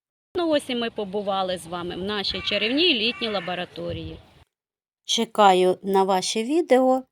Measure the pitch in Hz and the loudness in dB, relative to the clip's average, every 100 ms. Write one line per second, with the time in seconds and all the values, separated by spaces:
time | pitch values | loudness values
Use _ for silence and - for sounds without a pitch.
0 | _ _ _ 359 339 294 - 240 233 - | _ _ _ -4 0 -2 -2 -4 -4 -6
1 | 202 208 202 196 185 185 165 175 175 170 | -6 -4 -2 -2 -2 -4 -8 -10 -8 -8
2 | 196 208 196 190 185 208 208 277 359 247 | -6 -4 -4 -6 -4 -2 0 2 2 2
3 | 220 214 233 202 175 180 175 - 170 165 | 0 -2 -4 -4 -4 -6 -8 -10 -8 -8
4 | 160 160 - _ _ _ _ _ _ _ | -10 -14 -20 _ _ _ _ _ _ _
5 | - - 226 - 202 185 185 180 196 190 | -4 -2 0 6 6 8 4 2 0 2
6 | 190 190 185 220 226 320 320 254 262 262 | 2 2 0 -4 -2 0 4 4 4 2
7 | 254 | -2